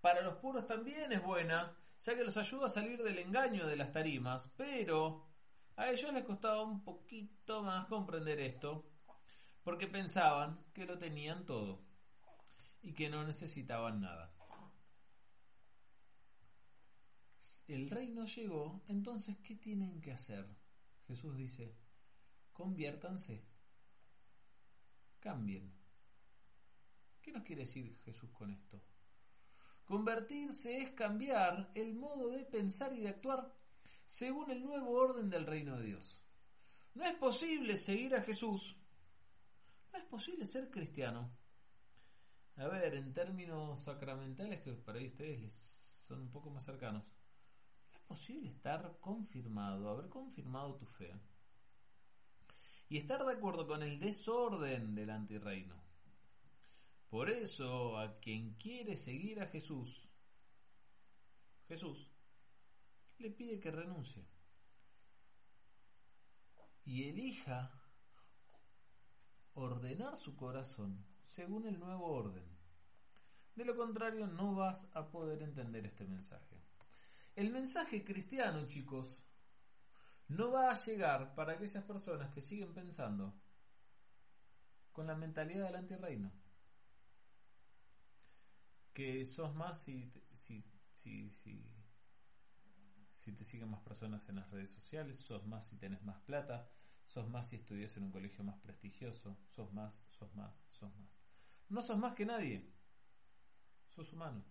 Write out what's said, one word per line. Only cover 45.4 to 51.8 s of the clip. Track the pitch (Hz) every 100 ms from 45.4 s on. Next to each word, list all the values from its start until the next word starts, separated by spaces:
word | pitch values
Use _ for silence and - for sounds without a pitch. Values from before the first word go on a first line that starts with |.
les | 107 - - - - - -
son | 131
un | 131
poco | 139 151
más | 139
cercanos, | 127 131 123 104
no | - - - - - - - - - -
es |
posible | - 156 - 277 196
estar | 123 139 156 170 160
confirmado, | 190 220 202 127 117 104 101 98 104
haber | 110 185
confirmado | 262 269 - 135 131 139 131
tu | 113
fe | - 87 98 104 - - - - -